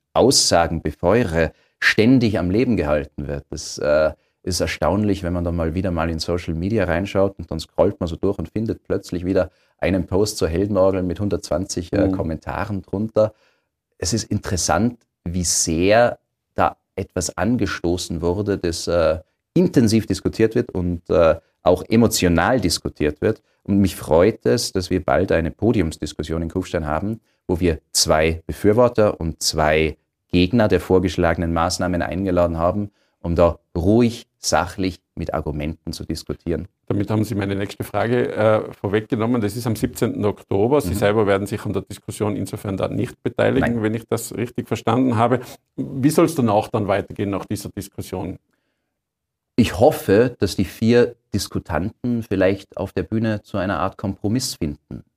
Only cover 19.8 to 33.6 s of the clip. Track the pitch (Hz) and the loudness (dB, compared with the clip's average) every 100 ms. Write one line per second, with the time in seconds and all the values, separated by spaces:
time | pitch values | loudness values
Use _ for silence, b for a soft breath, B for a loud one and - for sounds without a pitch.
19.8 | 113 113 107 - - - 110 120 - 92 | 4 2 0 -2 -4 0 0 0 -2 -2
20.8 | 90 87 - 87 80 76 - _ 85 - | -2 -4 0 4 4 2 -4 _ 2 2
21.8 | - 113 110 - 90 82 95 127 90 - | 2 4 4 4 2 4 2 2 0 -2
22.8 | 73 - 76 151 95 - _ _ - 101 | -6 -2 -2 0 -2 -2 _ _ 0 2
23.8 | 95 - - 80 101 - 120 120 - 95 | 2 0 2 4 6 4 0 0 0 -4
24.8 | 90 92 87 69 95 82 85 - 107 107 | -2 -2 0 0 2 0 0 -2 0 2
25.8 | 80 - - - 80 82 82 92 90 87 | 0 -4 -10 -8 -6 -6 -4 -6 -4 -4
26.8 | 76 78 98 113 _ _ - 87 87 73 | -4 -4 -4 -8 _ _ -4 0 0 0
27.8 | _ - 82 78 80 80 - - 101 110 | _ -2 2 4 2 0 -6 -2 2 4
28.8 | 120 110 104 - 82 80 - 76 76 78 | 4 4 2 2 -4 -4 -4 0 2 2
29.8 | 78 - _ _ _ 90 90 120 107 90 | 0 -4 _ _ _ 2 2 4 2 2
30.8 | - 92 92 - 85 85 85 85 85 - | 2 2 2 0 0 0 -2 0 0 -2
31.8 | 90 87 64 85 98 90 87 82 85 101 | -2 -2 -4 -4 -2 2 0 0 0 -2
32.8 | 104 _ _ _ 85 85 85 - | -6 _ _ _ -2 2 2 2